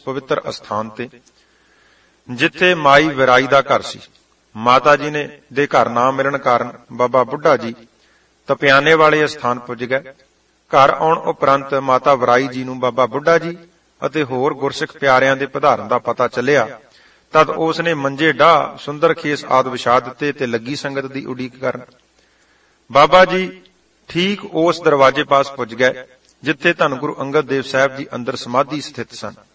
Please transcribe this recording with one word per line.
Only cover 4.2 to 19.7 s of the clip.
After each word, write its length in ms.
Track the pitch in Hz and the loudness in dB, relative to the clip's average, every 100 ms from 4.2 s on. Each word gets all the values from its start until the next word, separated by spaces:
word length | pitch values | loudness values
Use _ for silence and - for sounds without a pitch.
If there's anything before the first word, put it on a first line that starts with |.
| _ _ _ 107 | _ _ _ -4
ਮਾਤਾ 400 | 117 131 123 147 | 2 4 4 2
ਜੀ 140 | 147 | 0
ਨੇ, 300 | 151 143 147 - | -8 -8 -14 -10
ਦੇ 140 | 131 143 | -4 0
ਘਰ 220 | 147 117 | 0 0
ਨਾ 220 | 117 127 | 0 0
ਮਿਲਣ 260 | 135 135 139 | 0 -2 -2
ਕਾਰਨ 360 | 131 120 123 - - | 0 0 -2 -12 -12
ਬਾਬਾ 320 | 120 123 127 | -4 0 0
ਬੁੱਢਾ 340 | 120 151 160 123 | 0 -2 0 0
ਜੀ 180 | 113 117 117 _ _ _ _ _ - | -2 -12 -20 _ _ _ _ _ -6
ਤਪਿਆਨੇ 460 | 135 143 135 151 | -2 2 4 4
ਵਾਲੇ 320 | 160 156 151 147 | 4 4 4 0
ਅਸਥਾਨ 340 | - 123 123 | -2 -4 -4
ਪੁੱਜ 240 | 120 120 | -8 -10
ਗਏ। 180 | 120 135 131 - _ _ _ _ - | -6 -6 -8 -20 _ _ _ _ 0
ਘਰ 180 | 147 143 | 4 4
ਆਉਣ 280 | - 160 165 | 4 0 0
ਉਪਰੰਤ 560 | - - 139 139 139 | -2 -2 0 0 0
ਮਾਤਾ 420 | 135 135 127 143 135 | -4 0 0 2 2
ਵਿਰਾਈ 320 | 120 123 135 | 4 2 0
ਜੀ 160 | 127 | -6
ਨੂੰ 160 | 127 127 | -10 -6
ਬਾਬਾ 260 | 123 120 123 | -4 -2 -2
ਬੁੱਢਾ 320 | 139 151 165 | 0 0 0
ਜੀ 200 | 165 175 - _ _ - 147 | 0 -12 -18 _ _ -10 -6
ਅਤੇ 180 | 156 | -4
ਹੋਰ 300 | 131 131 143 | -4 -2 -2
ਗੁਰਸਿੱਖ 440 | 143 139 - 156 - | -2 -6 -6 -10 -2
ਪਿਆਰਿਆਂ 380 | 139 131 135 135 | 2 4 4 0
ਦੇ 100 | 139 | -4
ਪਧਾਰਨ 420 | 143 147 110 107 | 0 0 0 -2
ਦਾ 120 | 120 | -4
ਪਤਾ 280 | 120 120 120 | -2 -2 -2
ਚੱਲਿਆ, 520 | 127 123 143 110 113 _ _ _ _ _ | -2 0 0 0 -6 _ _ _ _ _
ਤਦ 180 | 156 156 | 2 2
ਉਸ 300 | 165 160 160 | 0 -4 -2
ਨੇ 140 | 170 | -2
ਮੰਜੇ 380 | 151 139 139 160 | -2 -4 0 0
ਡਾਹ, 460 | 131 160 151 143 139 | 4 4 4 0 -8
ਸੁੰਦਰ 360 | - 147 165 | -12 -2 0
ਖੇਸ 320 | 160 151 143 - | 0 -4 -6 0
ਆਦਿ 240 | 131 | 0
ਵਿਛਾ 300 | 131 | 0